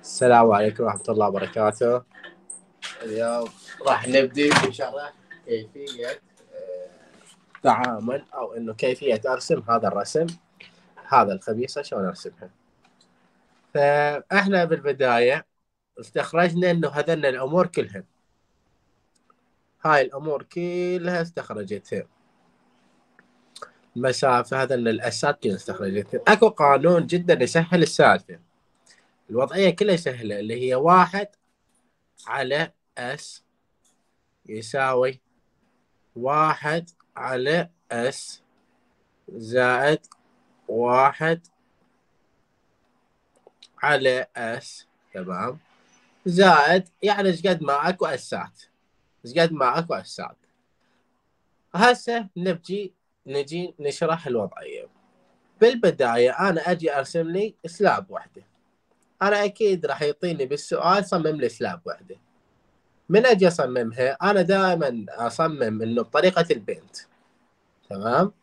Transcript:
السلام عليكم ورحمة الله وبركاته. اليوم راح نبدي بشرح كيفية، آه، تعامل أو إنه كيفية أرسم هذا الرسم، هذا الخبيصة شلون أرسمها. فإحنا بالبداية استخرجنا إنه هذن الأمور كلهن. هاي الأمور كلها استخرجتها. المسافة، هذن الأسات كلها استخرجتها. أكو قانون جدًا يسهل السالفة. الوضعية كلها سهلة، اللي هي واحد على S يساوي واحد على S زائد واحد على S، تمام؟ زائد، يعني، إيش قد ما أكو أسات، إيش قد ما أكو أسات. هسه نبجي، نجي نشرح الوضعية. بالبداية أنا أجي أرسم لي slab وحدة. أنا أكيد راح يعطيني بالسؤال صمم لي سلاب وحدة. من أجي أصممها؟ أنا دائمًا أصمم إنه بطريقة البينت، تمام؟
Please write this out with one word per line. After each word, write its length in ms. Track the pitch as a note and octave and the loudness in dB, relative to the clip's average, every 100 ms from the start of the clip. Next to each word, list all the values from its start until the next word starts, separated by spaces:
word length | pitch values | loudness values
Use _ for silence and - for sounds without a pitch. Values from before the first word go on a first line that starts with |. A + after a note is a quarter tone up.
| - | -12
السلام 420 | - B2+ A#2+ A2+ | 0 6 8 6
عليكم 320 | G#2 G#2+ G#2+ | 4 2 0
ورحمة 200 | A2+ G2+ - | -4 -4 -4
الله 200 | G#2+ G2+ | 0 0
وبركاته. 720 | G2 F#2+ A2+ G#2+ G#2+ A#2+ B2 - - - - _ - _ _ - - | -2 -6 0 0 2 0 0 -4 -20 -20 -20 _ -20 _ _ -18 -14
اليوم 460 | A2+ A2 A#2 A#2 A2+ - - - C3+ | -10 -4 -2 -4 -6 -14 -20 -4 0
راح 220 | A#2+ A#2+ | 0 2
نبدي 420 | C3 B2+ C3+ D3 | 2 2 2 2
بشرح 640 | D3 C3 - B2+ C3+ D3 _ _ - - | 4 0 -4 -8 -8 -12 _ _ -20 -6
كيفية، 640 | A2+ G#2+ C#3 C#3 A#2+ A#2+ | -6 -6 -16 -14 -10 -10
آه، 800 | - _ _ _ F2+ F#2 F2+ F2+ - - - - _ _ - | -12 _ _ _ -16 -12 -14 -14 -20 -20 -20 -20 _ _ -2
تعامل 640 | - A2 B2+ A2 A2+ C#3 - | 0 2 0 -4 -6 -6 -10
أو 200 | C#3 A#2 | -12 -10
إنه 200 | A#2 A2+ | -8 -10
كيفية 460 | A2 C3 B2+ C#3 A2 C3 | -4 -4 -2 -2 -2 -2
أرسم 360 | C3 - D3 A#2 | -4 -6 -10 -2
هذا 200 | A#2 G#2 | 0 0
الرسم، 380 | G2 G2 D3+ E3+ - _ _ - _ _ - - | -4 -4 -2 -2 -6 _ _ -20 _ _ -20 2
هذا 240 | B2+ G2+ | 4 4
الخبيصة 500 | F#2+ - A2 C3 D3 | -2 -6 -6 -6 -8
شلون 220 | - A#2 | -8 -6
أرسمها. 460 | F#2 F2 F#2+ _ F#2 _ _ _ _ _ _ _ _ _ _ _ _ | -6 -8 -16 _ -20 _ _ _ _ _ _ _ _ _ _ _ _
فإحنا 920 | D3 C#3+ D3 D3 C#3 - G3 F#3+ F#3+ | 2 2 4 0 -2 -2 0 2 0
بالبداية 840 | E3+ D#3+ C#3 C3+ C3 A#2+ A#2+ D3+ - _ _ _ _ - | 0 0 -2 0 2 4 2 0 -6 _ _ _ _ -20
استخرجنا 680 | A2+ D#3 C#3 D#3+ F3 E3+ F3+ | -8 -6 -2 0 0 2 0
إنه 180 | E3+ D3+ | 0 0
هذن 360 | C#3+ D3 D#3 | -2 -2 0
الأمور 420 | C#3+ B2+ C3+ E3+ F3+ | -2 -2 -2 0 0
كلهن. 380 | - A2 F#2+ - _ _ _ _ _ _ _ _ _ _ _ _ _ _ _ _ _ | -2 -6 -10 -16 _ _ _ _ _ _ _ _ _ _ _ _ _ _ _ _ _
هاي 180 | D#3+ D3 | 2 2
الأمور 400 | C3 C#3 D#3 C#3 | 2 -4 -6 -6
كلها 800 | - F3 F3 F3 F3 F3+ F3 F3 | -8 -8 -6 -4 -4 -4 -4 -4
استخرجتها. 800 | E3+ - - G#2+ G2+ G2+ - G2+ - _ _ _ _ _ _ _ _ _ _ _ _ _ _ - - _ _ A#2+ | -4 -10 -12 -10 -8 -10 -8 -10 -10 _ _ _ _ _ _ _ _ _ _ _ _ _ _ -20 -20 _ _ -4
المسافة، 680 | B2+ B2 C#3 B2 A#2 C3+ | -2 0 2 2 0 -2
هذن 260 | C3 B2+ A#2 | 0 0 0
الأسات 540 | A2 A#2+ - D3 C#3+ | -2 -4 -2 -2 -2
كلها 140 | A#2 F#2+ | -4 -4
استخرجتها. 640 | - G2 G2+ G2 G#2 B2 - | -8 -8 -4 -6 -6 0 4
أكو 200 | G#3 A3 | 6 6
قانون 580 | - C#3+ C3+ D#3+ F3 - | 6 4 6 6 2 2
جدًا 360 | F3 F3 D#3 | -2 2 2
يسهل 400 | B2+ E3 E3 F3 | 4 2 2 2
السالفة. 680 | D#3+ - C3+ F#2+ - F2 _ _ _ _ _ _ _ _ - | 2 6 6 6 0 -20 _ _ _ _ _ _ _ _ -6
الوضعية 400 | A2+ C3 F3+ F#3+ | -2 -2 2 2
كلها 260 | F3 G3+ F3 | 4 0 2
سهلة، 420 | C#3+ B2 A2 G2+ | -2 -6 -8 -6
اللي 300 | G#2+ A#2+ B2+ | -6 -4 -2
هي 60 | |
واحد 540 | B2+ D#3+ F3+ F3 F#3+ G3+ _ _ _ _ _ _ _ _ _ - | 2 6 6 4 -2 -8 _ _ _ _ _ _ _ _ _ -8
على 460 | B2+ C3 C#3+ E3 _ _ - B2 C#3+ | -6 -2 -2 -4 _ _ -12 -10 -10
S 260 | - - _ _ _ _ _ _ _ _ _ _ - | -16 -20 _ _ _ _ _ _ _ _ _ _ -16
يساوي 760 | G#2+ A2 C#3 C3+ B2+ C3 C3 _ _ _ _ _ _ _ _ _ A#2+ | -14 -8 -4 0 0 0 -4 _ _ _ _ _ _ _ _ _ -8
واحد 760 | B2+ D3+ D#3 D3 D3+ E3 E3+ _ _ - | -2 2 0 0 -4 -4 -6 _ _ -12
على 520 | B2+ B2+ C3 E3+ E3+ _ _ | -6 -4 0 -2 -2 _ _
S 480 | A#2+ B2 - - - _ _ _ _ _ _ _ _ - | -4 -4 -6 -18 -20 _ _ _ _ _ _ _ _ -20
زائد 680 | A2+ A2 B2+ B2 B2 C#3+ D#3 _ _ _ _ _ _ - | -16 -2 2 2 2 2 0 _ _ _ _ _ _ -6
واحد 800 | A2 A#2+ B2 C#3 - D#3+ E3 _ _ _ _ _ _ _ _ _ _ _ _ _ _ _ _ _ _ _ _ - _ - _ | -2 2 6 4 2 -2 -2 _ _ _ _ _ _ _ _ _ _ _ _ _ _ _ _ _ _ _ _ -20 _ -20 _
على 440 | C#3+ C#3+ C3 B2+ B2+ - A2+ A2+ | 0 2 2 0 -6 -8 -8 -8
S، 280 | - - _ _ _ | -12 -20 _ _ _
تمام؟ 440 | F#2+ F#2 F2+ A2+ D3+ _ _ _ _ _ _ F#3 | -12 -10 -8 -8 -10 _ _ _ _ _ _ -2
زائد، 640 | F3 G3 D#3 D3 F#3 F#3+ _ | 6 8 8 6 2 0 _
يعني، 260 | G3+ G3+ G3 | -2 0 0
إيش 180 | D#3+ F#3 | 0 0
قد 160 | E3 | 0
ما 260 | C#3+ C#3+ E3 | 0 0 0
أكو 180 | F#3 E3 | -2 -4
أسات، 560 | C3+ - G#2 E2+ _ _ _ _ _ _ _ | -4 -8 -10 -10 _ _ _ _ _ _ _
إيش 140 | A#2+ C#3+ | -4 2
قد 140 | E3 | 2
ما 260 | D#3 B2+ C#3+ | 2 0 0
أكو 160 | E3+ | -4
أسات. 420 | A2 - - B1+ - _ _ _ _ _ _ _ _ _ _ _ _ _ | -8 -8 -14 -14 -16 _ _ _ _ _ _ _ _ _ _ _ _ _
هسه 540 | F3 A#3+ A#3+ - A#3 G3+ E3+ | 4 4 4 -2 -6 -6 -6
نبجي، 580 | F#3 E3+ - G3+ F#3+ _ _ _ C3 | -4 -4 -6 -8 -8 _ _ _ -8
نجي 480 | C#3 C#3 E3 F3+ - | -6 -6 -8 -10 -6
نشرح 460 | C#3+ C#3 D#3+ E3 D3 | -6 -2 -2 -2 -2
الوضعية. 640 | A#2 G2 - D2+ C#2+ - _ _ _ _ _ _ _ | -4 -4 -10 -16 -16 -16 _ _ _ _ _ _ _
بالبداية 680 | A3+ B3 F#3+ - B2 A#2 B2 | 4 4 0 2 0 4 2
أنا 300 | C#3+ G3 E3 E3 | 2 0 0 -2
أجي 260 | F3 D#3+ C#3+ | -2 -2 -2
أرسم 300 | C3+ E3+ E3 | -4 -4 -4
لي 240 | F3+ G#3+ - - | -4 -4 -8 -16
slab 440 | E3+ F#3+ G#2 F#2+ | 0 2 2 -4
وحدة. 320 | F#2+ - - _ _ _ _ _ _ _ _ | -14 -14 -20 _ _ _ _ _ _ _ _
أنا 220 | G3 G#3 | 0 2
أكيد 420 | G#3 G3+ G#3+ F3+ D3+ | 0 0 0 0 -2
راح 160 | E3+ | -2
يعطيني 440 | D3+ D3 F3+ D#3+ C3 | -2 -2 -6 -4 -4
بالسؤال 580 | C#3+ - D#3+ D#3+ G3 | -6 -4 0 2 2
صمم 220 | F#3+ F3+ D#3 | 2 -2 0
لي 220 | D3+ A#2+ | -2 -4
سلاب 320 | - G#2+ F2 F2 | -4 -8 -8 -12
وحدة. 300 | - - F#2+ _ _ _ _ _ _ _ _ - | -14 -16 -20 _ _ _ _ _ _ _ _ 2
من 180 | F#3+ B3+ | 4 6
أجي 220 | G3+ F#3 | 6 4
أصممها؟ 680 | E3+ C3 B2 A2+ A#2 B2+ C3+ | 2 -2 -2 -4 -2 -2 0
أنا 200 | F#3 G3+ | 0 2
دائمًا 640 | E3+ G3 F#3+ E3+ C#3+ A#2 G2 | 2 2 2 0 -2 -4 -12
أصمم 720 | F2 A#2 - D#3+ D3 A2+ G#2+ | -6 -6 -2 -2 -2 -4 -2
إنه 200 | A2+ A#2 | -2 -4
بطريقة 440 | A2+ D3 F3+ F3+ E3+ | -2 0 2 2 0
البينت، 460 | C3+ G2+ F#2 - - - _ _ _ _ _ _ _ _ | -2 -4 -12 -14 -20 -20 _ _ _ _ _ _ _ _
تمام؟ 420 | G2 G#2+ C3 G3+ _ | -8 0 2 0 _